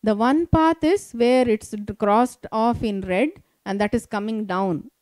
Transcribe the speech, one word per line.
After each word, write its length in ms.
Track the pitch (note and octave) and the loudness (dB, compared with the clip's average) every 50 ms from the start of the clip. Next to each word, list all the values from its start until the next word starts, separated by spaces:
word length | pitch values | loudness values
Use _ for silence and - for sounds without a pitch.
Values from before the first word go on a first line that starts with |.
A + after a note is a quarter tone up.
The 140 | - A3 G#3+ | 2 0 0
one 320 | G3+ A3+ B3 C#4 D#4+ E4+ | 2 2 2 2 2 2
path 360 | - - D#4+ D#4+ D#4+ E4 E4 - | 2 2 4 4 2 2 2 2
is 280 | D#4 F#4+ G4+ - - | 0 0 0 -2 -8
where 360 | - A#3 A#3 A#3+ B3+ B3+ B3+ | -2 0 2 4 4 4 4
it's 220 | A#3+ G#3+ G#3+ - - | 2 0 -2 -2 -10
d-, 240 | - G#3 G#3 G3+ G3+ | -12 -10 -10 -12 -6
crossed 520 | _ G#3+ G3+ G3+ A3+ B3 B3 - _ - - | _ 0 2 4 4 2 0 -2 _ -16 -8
off 320 | - A3 A3 A#3+ A#3 - - | -4 -2 0 0 0 -2 -4
in 180 | A3 G3+ G3 | -4 -4 -4
red, 280 | F#3 F#3+ F3+ F#3+ B3+ D#4 F#4+ - _ _ _ _ _ | -4 -2 0 0 0 0 -4 -10 _ _ _ _ _
and 140 | G3+ G3 G3+ | -6 -2 -2
that 140 | G#3 G#3 - | -2 -2 -2
is 120 | A#3 - | -4 -4
coming 400 | _ - G3+ G3+ A3 A3 G#3+ G#3+ | _ -6 -6 -4 -4 -4 -6 -4
down 440 | F#3+ F3+ F#3 G3 F#3+ E3 D3 - - _ _ | -4 -2 -2 0 0 -2 -4 -6 -12 _ _